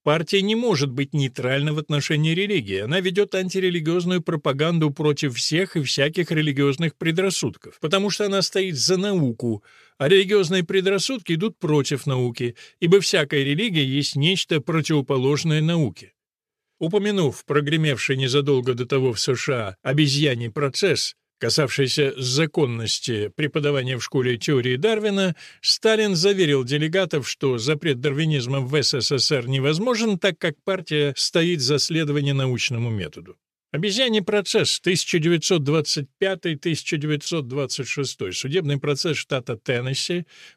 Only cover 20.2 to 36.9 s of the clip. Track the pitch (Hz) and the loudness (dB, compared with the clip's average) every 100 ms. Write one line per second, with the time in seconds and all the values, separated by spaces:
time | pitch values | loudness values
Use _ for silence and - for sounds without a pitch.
20.2 | 147 120 117 151 143 - 190 123 - - | 2 0 -4 -4 -4 0 0 0 -2 -10
21.2 | _ - 113 156 135 - 131 151 139 - | _ -6 -2 0 0 0 0 0 -2 -2
22.2 | 127 135 160 - 131 117 110 - - 110 | -2 0 0 0 0 -2 -4 -4 -2 -2
23.2 | 104 - 151 160 147 143 127 123 - 139 | -4 -4 -4 -2 0 0 -2 -4 -2 -2
24.2 | 127 117 - 135 123 127 214 220 214 196 | 0 0 0 0 2 0 0 0 0 0
25.2 | 190 160 - - - - 220 220 214 175 | 0 -2 -12 -8 -2 2 2 4 2 2
26.2 | 196 196 160 139 123 147 156 185 180 151 | 2 2 4 2 2 -2 0 0 0 -2
27.2 | 123 - 139 120 123 151 170 123 147 139 | -4 -4 -2 0 0 -2 0 0 0 0
28.2 | 160 147 120 139 127 147 - 135 - 135 | 0 0 0 -2 0 0 0 0 0 0
29.2 | - 143 120 135 139 156 247 226 220 185 | 0 0 0 0 0 0 0 0 0 2
30.2 | 196 165 175 - - 190 170 151 143 135 | 0 0 -4 -4 -4 -4 -2 0 0 0
31.2 | - 175 170 170 127 143 - 160 147 147 | 0 2 2 2 2 0 2 0 0 0
32.2 | 143 139 131 120 - 117 117 107 78 - | 0 0 0 0 -2 -2 -2 -2 -4 -10
33.2 | 85 - _ _ _ 147 202 208 254 214 | -20 -20 _ _ _ -4 -2 0 2 0
34.2 | 185 208 180 220 151 - 170 185 - 175 | 2 -2 2 0 0 0 0 0 0 0
35.2 | 160 170 - 180 135 160 143 160 135 - | 2 2 2 0 2 0 0 -4 -6 -2
36.2 | 190 185 175 151 175 151 - | -2 -2 -4 -4 -2 -4 -2